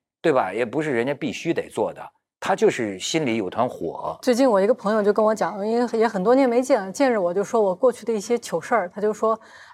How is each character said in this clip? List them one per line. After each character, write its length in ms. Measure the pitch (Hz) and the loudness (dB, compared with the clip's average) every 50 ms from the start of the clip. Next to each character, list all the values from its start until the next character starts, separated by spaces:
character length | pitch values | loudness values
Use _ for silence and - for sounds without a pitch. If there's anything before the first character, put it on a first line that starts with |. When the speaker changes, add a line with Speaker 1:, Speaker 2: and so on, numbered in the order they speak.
| _ _ _ _ | _ _ _ _
Speaker 1:
对 100 | - 170 | 0 2
吧？ 220 | 139 127 101 92 98 | 2 4 2 0 -2
也 120 | 113 123 | -2 -2
不 160 | 110 120 151 | -2 -2 -4
是 120 | 151 156 127 | -2 0 0
人 120 | 117 117 | 0 0
家 80 | 139 147 | -2 -4
必 200 | - 160 117 - | -4 -6 -6 -6
须 200 | - - 165 156 | -4 -4 -4 -4
得 140 | - - | -4 -4
做 240 | - - 120 104 85 78 | -4 -4 -2 -2 -2 -4
的， 80 | - - - - _ _ _ _ _ | -8 -16 -18 -20 _ _ _ _ _
他 160 | - - 196 | -2 -2 0
就 140 | 185 220 190 | 2 2 2
是 280 | - - 117 104 95 | 2 0 -4 -6 -6
心 280 | 92 - - - 160 151 | -6 -6 -4 -2 -2 0
里 100 | 120 113 | 0 -2
有 140 | 113 95 90 | -2 -2 -4
团 180 | - 107 120 | -2 -2 -2
火。 500 | 123 - - - - - - - - - - | -2 -4 -6 -8 -8 -8 -6 -8 -8 -10 -2
Speaker 2:
最 120 | - 254 240 | 0 0 2
近 160 | 226 277 254 | 4 4 4
我 120 | 208 190 | 4 4
一 40 | 196 | 2
个 80 | 208 254 | 2 0
朋 200 | - - 196 220 | 0 0 -2 0
友 100 | 220 202 | 2 2
就 80 | 208 | 2
跟 120 | 202 220 214 | 2 4 2
我 120 | 214 220 | 2 2
讲， 320 | 208 185 165 196 196 202 | 0 -2 -4 -2 -4 -4
因 180 | 220 233 240 247 | -2 0 0 0
为 140 | 226 - 226 | 0 0 0
也 80 | 220 | 0
很 160 | 226 214 190 180 | 0 0 0 2
多 100 | 226 254 | 4 4
年 140 | 269 277 | 4 4
没 140 | 247 233 247 | 4 2 0
见， 300 | 254 - 277 214 190 190 180 | 2 2 2 0 0 -4 -2
见 180 | - 285 254 | 0 2 2
着 100 | 233 208 | 2 2
我 120 | 175 175 175 | 0 0 0
就 100 | 196 196 | -2 -2
说 180 | - - 226 | 0 2 2
我 140 | 208 190 180 | 2 2 2
过 160 | - 262 247 | 2 2 2
去 140 | - - 208 | 2 0 -4
的 80 | 226 226 | -4 -4
一 60 | 202 | -4
些 180 | 190 - 240 | -2 -2 -4
糗 240 | 233 - - 185 160 | -4 -2 -6 -6 -6
事 120 | - - 254 | -2 0 0
儿。 160 | 214 180 180 - | 0 0 -2 -4
他 80 | 202 | -2
就 120 | 202 214 208 | -2 -2 0
说 240 | - - 220 220 220 - - - - - - | 0 0 0 0 -2 -6 -14 -20 -20 -20 -14